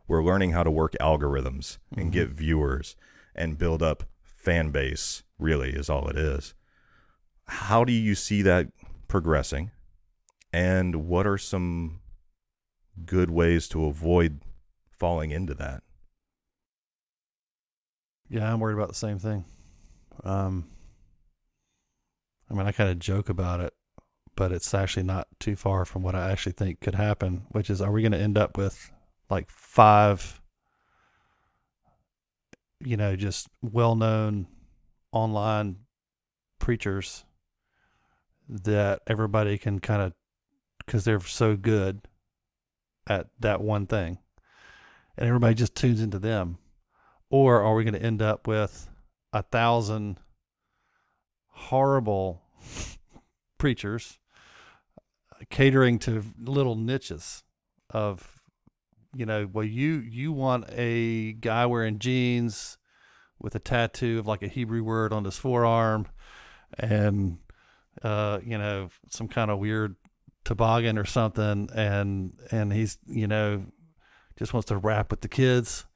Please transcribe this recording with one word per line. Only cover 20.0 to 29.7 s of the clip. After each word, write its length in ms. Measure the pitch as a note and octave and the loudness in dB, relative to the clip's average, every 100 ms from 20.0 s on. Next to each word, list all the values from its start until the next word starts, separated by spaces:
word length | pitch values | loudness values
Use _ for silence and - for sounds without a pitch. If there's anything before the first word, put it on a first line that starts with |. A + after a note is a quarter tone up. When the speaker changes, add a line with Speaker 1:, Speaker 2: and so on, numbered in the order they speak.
| _ - | _ -12
Speaker 2:
Um, 460 | F#2+ G2 F#2+ F#2 D#2+ - - - _ _ _ _ _ _ _ _ _ _ _ _ _ _ - | -4 -2 -2 -4 -8 -14 -20 -20 _ _ _ _ _ _ _ _ _ _ _ _ _ _ -8
I 40 | |
mean, 140 | G#2 G2 | -2 -2
I 40 | |
kinda 240 | G2+ G2+ F2+ | 0 0 0
joke 340 | - G2 - | -2 -2 -2
about 300 | F2+ F2+ F2 | -2 -2 -2
it, 120 | F2 - _ - _ _ _ - | -4 -8 _ -20 _ _ _ -4
but 160 | F#2 | -2
it's 220 | F2+ - | -2 -2
actually 300 | G2 F#2+ - | 0 0 -2
not 240 | F#2 F#2 - _ | -2 -2 -6 _
too 160 | - G2+ | -6 -2
far 300 | G2 F#2+ F2 | 0 0 -2
from 180 | F#2 | -4
what 120 | F#2 F#2 | -2 -2
I 160 | F2+ | -2
actually 200 | F#2+ - | -2 -4
think 260 | - F#2+ E2+ | -2 -4 -2
could 140 | - F#2+ | -2 0
happen, 500 | G#2 G#2 F#2+ F2 - | 0 0 -2 -4 -4
which 200 | G#2+ G#2 | -4 -2
is, 120 | F#2+ | 0
are 100 | G2 | 2
we 120 | G#2+ | 2
gonna 140 | A2 F#2 | 2 2
end 200 | G#2 G#2 | 2 2
up 200 | G#2 - | 0 -2
with, 340 | G2 - - - _ _ - | -4 -4 -14 -20 _ _ -6
like, 200 | F#2+ - | -6 -6
five, 920 | - - | -14 0